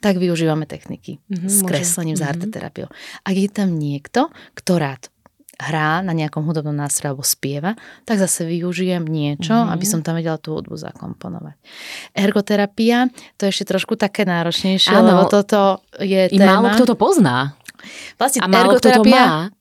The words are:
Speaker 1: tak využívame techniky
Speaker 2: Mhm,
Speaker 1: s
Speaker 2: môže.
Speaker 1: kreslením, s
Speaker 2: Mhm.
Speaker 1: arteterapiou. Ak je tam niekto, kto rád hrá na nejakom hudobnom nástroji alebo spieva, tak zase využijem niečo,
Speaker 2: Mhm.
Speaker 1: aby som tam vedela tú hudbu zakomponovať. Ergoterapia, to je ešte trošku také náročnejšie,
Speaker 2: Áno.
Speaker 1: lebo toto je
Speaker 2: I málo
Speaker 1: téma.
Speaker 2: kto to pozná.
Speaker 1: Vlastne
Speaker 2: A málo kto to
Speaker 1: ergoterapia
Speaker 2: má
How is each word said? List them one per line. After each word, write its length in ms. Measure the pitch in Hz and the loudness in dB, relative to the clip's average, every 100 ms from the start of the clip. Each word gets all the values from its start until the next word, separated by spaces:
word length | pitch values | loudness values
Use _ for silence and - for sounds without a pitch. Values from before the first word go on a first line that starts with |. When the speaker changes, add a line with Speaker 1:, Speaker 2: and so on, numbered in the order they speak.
Speaker 1:
tak 160 | 208 180 | -2 0
využívame 480 | 180 165 160 156 | 0 0 0 -2
techniky 520 | 151 - - - - 143 - | -4 -12 -14 -16 -16 -18 -10
Speaker 2:
Mhm, 220 | 185 185 | -8 -2
Speaker 1:
s 80 | 196 | -2
Speaker 2:
môže. 100 | 185 | 0
Speaker 1:
kreslením, 460 | 165 175 - 160 156 | -2 -2 -4 -4 -4
s 40 | |
Speaker 2:
Mhm. 80 | 143 | -4
Speaker 1:
arteterapiou. 580 | 170 202 220 - - - - - - | -6 -8 -10 -12 -14 -16 -16 -20 -12
Ak 120 | 196 | -4
je 140 | 190 202 | -2 -2
tam 240 | 208 190 | -2 -2
niekto, 540 | 160 147 143 - 240 320 - - | -2 -4 -6 -4 -2 -2 -6 -20
kto 180 | - - 175 | -8 -2 -2
rád 320 | 143 131 - _ _ _ _ | -2 -8 -18 _ _ _ _
hrá 480 | - - 156 151 165 | -14 -8 -4 -2 -2
na 80 | 190 | -2
nejakom 320 | 165 151 160 | -4 -4 -4
hudobnom 320 | 156 156 147 | -4 -4 -4
nástroji 400 | 147 143 - 147 | -6 -6 -6 -6
alebo 80 | 135 | -6
spieva, 500 | - - 139 143 175 226 - - | -6 -6 -6 -6 -6 -8 -12 -16
tak 160 | - 214 | -4 -2
zase 240 | 180 - | 0 -2
využijem 640 | 165 170 175 170 185 180 156 | -4 -4 -4 -4 -4 -4 -4
niečo, 480 | 160 147 147 170 | -4 -4 -4 -2
Speaker 2:
Mhm. 160 | 226 233 | 0 0
Speaker 1:
aby 140 | 175 196 | -2 -2
som 160 | 165 | -2
tam 160 | 156 165 | -4 -4
vedela 160 | 165 | -4
tú 160 | 156 156 | -6 -8
hudbu 240 | 156 - | -10 -10
zakomponovať. 800 | 160 - - - - 180 170 156 - _ - - - - | -12 -14 -14 -14 -14 -14 -14 -16 -20 _ -20 -16 -16 -10
Ergoterapia, 960 | - 202 208 202 208 202 - 226 240 254 - - - | -2 0 0 0 0 0 0 0 2 0 -4 -18 -4
to 80 | 196 | -4
je 60 | |
ešte 180 | - 196 | -2 -4
trošku 240 | 190 - | -4 -4
také 300 | 226 202 - | -2 -2 -2
náročnejšie, 640 | 190 170 165 - 190 190 - | -2 -2 -2 -2 -2 2 4
Speaker 2:
Áno. 220 | 202 - | 6 6
Speaker 1:
lebo 80 | 185 190 | 6 4
toto 520 | 208 196 208 196 190 _ - | 2 2 2 2 0 _ -8
je 300 | 190 190 185 | -2 2 2
Speaker 2:
I 120 | 190 | 6
málo 280 | 190 196 233 | 6 6 4
Speaker 1:
téma. 80 | |
Speaker 2:
kto 100 | 220 | 4
to 120 | 247 226 | 4 4
pozná. 580 | 240 359 156 123 139 - - - - - - - | 4 4 4 2 -2 -8 -20 -20 -20 -20 -16 -4
Speaker 1:
Vlastne 240 | 262 - | -2 -2
Speaker 2:
A 80 | 185 | 2
málo 240 | 208 190 | 4 6
kto 80 | 208 | 6
to 60 | 254 | 6
Speaker 1:
ergoterapia 240 | 240 214 | 6 6
Speaker 2:
má 200 | 254 247 156 185 - | 6 4 2 -4 -12